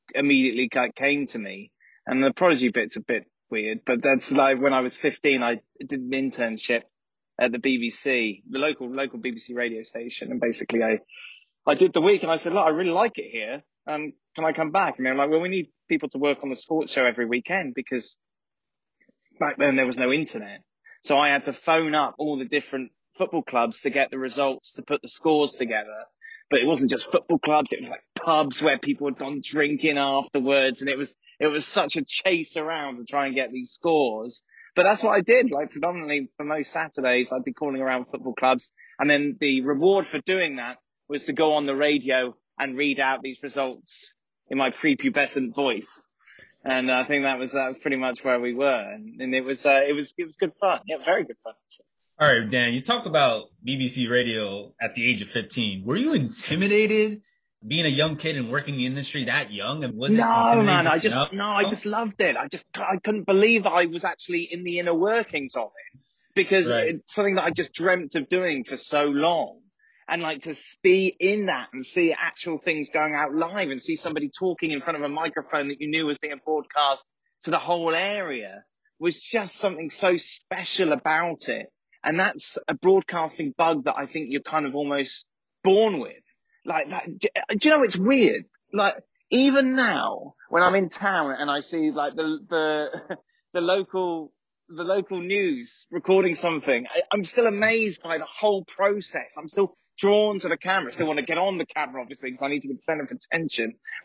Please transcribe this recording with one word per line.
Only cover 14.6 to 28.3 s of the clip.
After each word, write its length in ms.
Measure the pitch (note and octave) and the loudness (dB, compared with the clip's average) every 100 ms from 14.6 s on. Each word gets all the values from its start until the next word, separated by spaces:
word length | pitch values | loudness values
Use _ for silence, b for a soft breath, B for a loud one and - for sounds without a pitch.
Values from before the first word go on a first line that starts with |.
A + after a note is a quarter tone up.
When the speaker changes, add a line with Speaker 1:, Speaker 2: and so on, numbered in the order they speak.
| D#3+ | 0
Speaker 1:
back?" 260 | F#3 E3+ - | 0 0 0
And 80 | B2+ | -2
they're 80 | |
like, 160 | C3+ C#3+ | 2 2
"Well, 100 | D#3+ | 2
we 80 | F3+ | 0
need 200 | F#3+ D3+ _ - | -2 -4 _ -2
people 220 | D#3+ D3 | -2 -2
to 80 | C3+ | 0
work 200 | D3 C3+ | 0 0
on 80 | C#3 | -4
the 60 | B2 | -8
sports 360 | - D#3+ - | -4 -4 -2
show 120 | C#3 | 2
every 200 | B2 A#2 A2+ | 2 2 -2
weekend," 480 | A#2+ - F#3+ D3 | -2 -2 -4 -4
because 440 | C3 - B2+ - - _ _ _ _ _ _ _ _ _ _ _ - | -8 -6 -6 -8 -16 _ _ _ _ _ _ _ _ _ _ _ -6
back 200 | D3 C#3 | -4 2
then 180 | C#3+ C3+ | 2 4
there 80 | |
was 140 | B2+ B2 | 2 0
no 120 | B2+ | 0
internet. 520 | D3 D3+ A2+ G2+ G2+ _ _ B B | 0 -2 -8 -10 -16 _ _ B B
So 160 | - C#3+ | 0 4
I 100 | D3 | 4
had 140 | C#3 | 2
to 100 | C#3+ | -2
phone 420 | B2+ - D#3+ D#3 | -4 2 2 2
up 200 | D3+ C3 - | 0 0 -2
all 220 | D3+ C#3 | -4 -4
the 80 | B2+ | -2
different 440 | D3 - C3+ B2 _ _ - | -4 -2 -8 -8 _ _ -6
football 240 | F#3 E3 | -4 -4
clubs 400 | - B2 A#2 - | -2 0 0 -2
to 80 | C#3+ | -2
get 200 | C#3 C3 | 0 0
the 80 | C3 | -2
results, 540 | C3 B2+ C#3 C3 - | -6 -2 -2 -2 -10
to 100 | - | -14
put 200 | A#2+ D3 | -6 -6
the 60 | B3+ | -6
scores 440 | - E3 D3+ C#3+ | -4 2 4 2
together. 540 | - A#2+ A2 G#2+ G#2+ - _ B B - | -2 -4 -4 -6 -12 -16 _ B B 0
But 120 | C3+ | 2
it 60 | C#3 | 4
wasn't 240 | D3 B2+ | 2 2
just 220 | B2+ - | 0 0
football 260 | - - D#3+ | -2 2 0
clubs, 360 | D3 D3+ C3+ | 2 2 2
it 80 | - | -4
was, 80 | - | -8
like, 120 | - _ | -14 _
pubs 480 | - E3 | -6 0